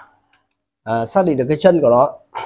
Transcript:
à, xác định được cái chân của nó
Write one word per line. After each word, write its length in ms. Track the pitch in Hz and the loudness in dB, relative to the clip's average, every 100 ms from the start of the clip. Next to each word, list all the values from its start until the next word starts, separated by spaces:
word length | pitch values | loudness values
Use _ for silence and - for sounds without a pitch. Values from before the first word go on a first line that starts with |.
| - _ _ _ _ _ _ _ | -16 _ _ _ _ _ _ _
à, 220 | 110 117 117 | -6 -6 -2
xác 200 | 196 180 | -2 0
định 120 | 135 | 0
được 80 | 131 | -2
cái 100 | 151 | 0
chân 220 | 185 175 | 2 2
của 80 | 127 | 2
nó 300 | 120 135 - _ - | 2 2 -4 _ -14